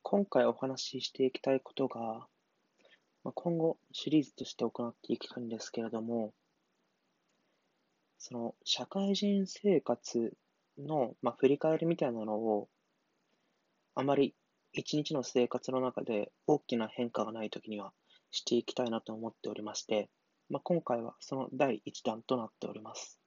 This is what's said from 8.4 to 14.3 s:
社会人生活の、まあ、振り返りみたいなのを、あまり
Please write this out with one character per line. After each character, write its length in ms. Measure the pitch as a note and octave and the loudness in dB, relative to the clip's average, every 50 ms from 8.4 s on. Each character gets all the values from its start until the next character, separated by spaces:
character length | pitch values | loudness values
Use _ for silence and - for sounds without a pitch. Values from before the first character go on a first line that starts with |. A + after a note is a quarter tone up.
| A#2 A2 - _ _ | -6 -6 -8 _ _
社 240 | - - - B2 | -2 -2 -2 -2
会 260 | - - G3 G3 G3 G3 | -4 -2 0 2 2 2
人 320 | F#3+ G#3 G3+ G3+ G3 F#3+ | 2 2 2 2 2 0
生 360 | F3+ - - - G#3 F#3 C#3+ | -2 -6 0 4 6 6 6
活 520 | - - A#2+ - - - - A#2+ A#2 A2 - _ _ _ _ _ _ _ _ - | 4 2 -2 -2 -2 -2 0 0 0 0 -4 _ _ _ _ _ _ _ _ -12
の、 360 | C#3+ C#3+ D#3 D3+ B2 A2+ - _ | -6 -2 0 0 0 0 -2 _
ま 80 | - D3 | -2 -2
あ、 60 | - | 0
振 100 | - - | 4 4
り 120 | C3 C#3+ C#3+ | 4 4 6
返 180 | - D#3 D#3+ | 4 2 2
り 80 | D#3 E3+ | 4 2
み 100 | E3 E3+ | 0 2
た 120 | - D#3 | 2 0
い 40 | C3 | 0
な 140 | A#2 A2+ G#2+ | 0 -2 -2
の 120 | A2 G#2+ | -2 -2
を、 320 | G#2 A2+ A2 G#2+ G#2 - _ _ _ _ _ _ _ _ _ _ _ _ _ _ _ _ _ _ _ _ _ _ _ _ _ _ | 0 2 2 2 2 0 _ _ _ _ _ _ _ _ _ _ _ _ _ _ _ _ _ _ _ _ _ _ _ _ _ _
あ 80 | - | 0
ま 140 | C3 C#3 C#3 | 2 4 6
り 180 | C#3 C#3 - | 6 4 2